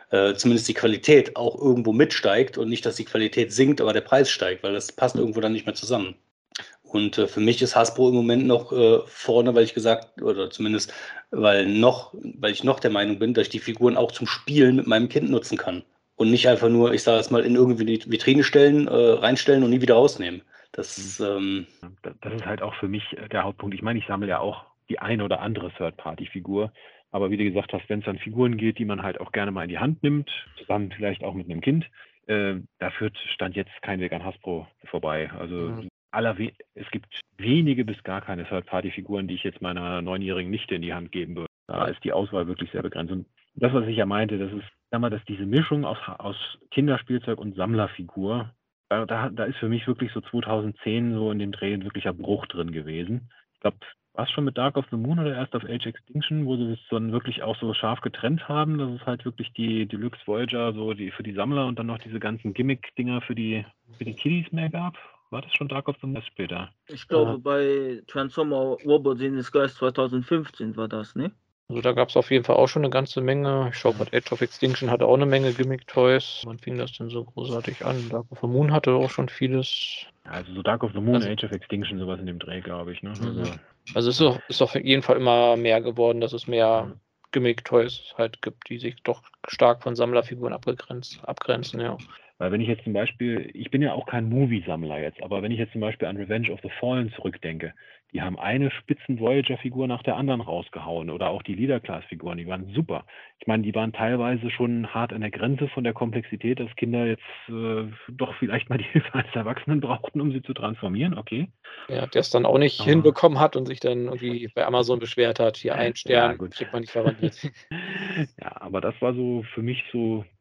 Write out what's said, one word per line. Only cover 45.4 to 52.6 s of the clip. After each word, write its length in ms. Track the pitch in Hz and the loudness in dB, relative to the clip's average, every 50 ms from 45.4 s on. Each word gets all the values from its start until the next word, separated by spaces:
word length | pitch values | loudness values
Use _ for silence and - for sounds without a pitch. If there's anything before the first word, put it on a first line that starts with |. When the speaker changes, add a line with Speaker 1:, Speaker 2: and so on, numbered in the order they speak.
| 101 | -4
Speaker 2:
Mischung 380 | 98 110 147 160 - 151 147 143 | 0 2 2 2 2 -2 -2 -2
aus, 140 | - 110 - - - 92 - | -4 -6 -8 -10 -14 -14 -12
aus 180 | - 101 98 - - - - _ _ _ | -12 -12 -10 -10 -12 -14 -14 _ _ _
Kinderspielzeug 680 | - - 139 147 135 127 - - 127 123 123 - 113 - | 0 2 2 2 2 0 0 -4 -4 -4 -2 -4 -6 -6
und 180 | 104 107 95 | -6 -10 -4
Sammlerfigur, 920 | 95 92 101 117 110 104 95 - - 90 85 - 95 95 98 113 123 117 113 _ _ _ _ _ _ _ _ | -4 -2 0 2 0 0 0 -4 -10 -14 -12 -8 -6 -4 -2 -2 -4 -4 -8 _ _ _ _ _ _ _ _
da, 180 | 196 214 220 | -2 -2 -2
da, 220 | - - 113 117 135 | -2 -2 -4 -4 -4
da 140 | 104 117 110 | -4 -4 -6
ist 120 | 104 139 | -6 -4
für 120 | - - 110 | -4 -2 -2
mich 180 | 113 117 113 | -2 -2 0
wirklich 260 | 127 123 - 131 113 | -2 -4 -2 -4 -8
so 80 | 110 117 | -8 -10
zweitausendzehn 920 | 113 - - 120 113 107 110 110 107 107 104 - - 110 107 117 120 120 113 | -10 -6 -6 -6 -4 -2 -2 -2 -2 -4 -8 -6 -6 -4 -2 -2 -2 -2 -2
so 160 | 110 110 107 | -2 -2 -2
in 80 | 107 104 | -2 -2
dem 140 | 104 101 | -4 -6
Dreh 220 | 98 - 101 98 104 | -6 -6 -4 -4 -4
ein 100 | 101 95 | -4 -6
wirklicher 280 | 101 - 98 - 101 | -8 -10 -6 -6 -6
Bruch 340 | 90 90 - 95 104 104 - | -6 -6 -4 -4 -4 -4 -4
drin 260 | - - 87 | -8 -8 -8